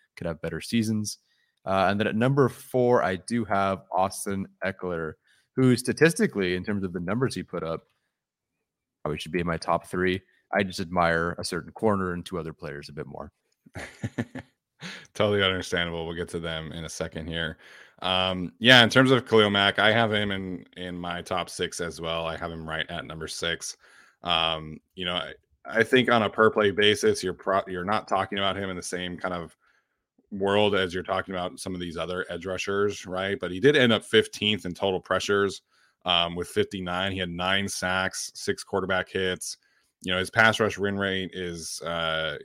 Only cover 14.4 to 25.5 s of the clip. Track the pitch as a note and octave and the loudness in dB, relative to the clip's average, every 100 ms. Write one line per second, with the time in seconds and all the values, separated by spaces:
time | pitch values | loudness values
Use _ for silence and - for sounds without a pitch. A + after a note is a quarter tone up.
14.4 | - _ _ _ F3+ - - - G#2+ G#2 | -16 _ _ _ -16 -16 -18 0 2 4
15.4 | F#2+ F#2 - F2 E2+ E2+ E2 E2+ E2+ F2 | 2 2 -2 -2 0 -4 -6 -6 -6 -6
16.4 | E2 D#2+ D#2 E2 D#2 - E2 E2 D#2+ E2 | -4 -6 -8 -10 -12 -8 -8 -6 -6 -4
17.4 | E2 - - - - _ F2+ F#2 F#2 F#2 | -4 -6 -18 -20 -20 _ -2 0 0 -2
18.4 | F2+ - A2+ B2+ A2+ B2+ C3 B2+ - A2+ | -6 2 8 10 10 6 6 4 6 6
19.4 | G#2 G2+ G2+ G2 G#2 A2+ A2+ G#2+ G#2 F#2+ | 6 6 4 6 4 4 2 0 -2 -4
20.4 | F#2+ F2+ - - F2+ F2 F2 F2 E2+ F#2 | -6 -10 -12 -14 -10 -8 -8 -8 -4 -4
21.4 | E2 - F2 - E2+ C#2 E2 E2 E2 D#2 | -4 -4 -6 -4 -8 -6 -6 -4 -4 -6
22.4 | E2+ E2 D#2+ D#2+ D#2 E2 - D#2+ D2+ - | -8 -8 -8 -6 -6 -8 -10 -10 -10 -6
23.4 | E2+ E2 - - _ - - _ F2 E2+ | -4 -4 -8 -14 _ -20 -20 _ 0 2
24.4 | E2 D#2+ D#2 D2+ _ - F2+ F2+ D2 - | 2 -2 -8 -14 _ -8 -4 -4 -6 -14
25.4 | _ | _